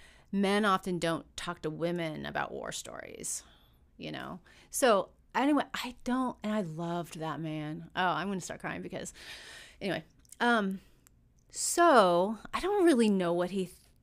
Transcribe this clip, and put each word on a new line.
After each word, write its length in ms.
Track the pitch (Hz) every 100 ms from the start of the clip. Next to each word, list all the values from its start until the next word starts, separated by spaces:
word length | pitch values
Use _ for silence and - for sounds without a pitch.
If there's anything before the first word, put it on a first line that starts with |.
| - - -
men 340 | 196 196 202 214
often 340 | 190 - 180
don't 260 | 165 165 - -
talk 240 | - 175
to 80 | 156
women 560 | 156 165 175 160 147 143
about 260 | - -
war 200 | - 52
stories, 720 | - - - - - - - - - _ _ _ -
you 140 | 151
know? 280 | 139 127 175 - - -
So 380 | - 254 202 - - _
anyway, 300 | - 277 285 -
I 220 | - 247 240
don't, 320 | - 254 254 -
and 80 | 214
I 80 | 214
loved 580 | 180 156 170 175 165 165
that 200 | 160 143
man. 500 | 160 156 151 151 165 -
Oh, 60 |
I'm 260 | 180 151 185
gonna 140 | 190
start 180 | - -
crying 200 | 165 -
because, 320 | 180 - - - - - - - - -
anyway. 220 | 196 160 - _ _ -
Um, 400 | 240 233 196 196 - _ _ _ _ _ _
so 840 | - - - 339 269 185 170 190 220 -
I 60 | -
don't 240 | 359 415
really 260 | 339 262 220
know 240 | 196 175
what 180 | 175 180
he, 140 | 190 180
th-, 120 | - _ _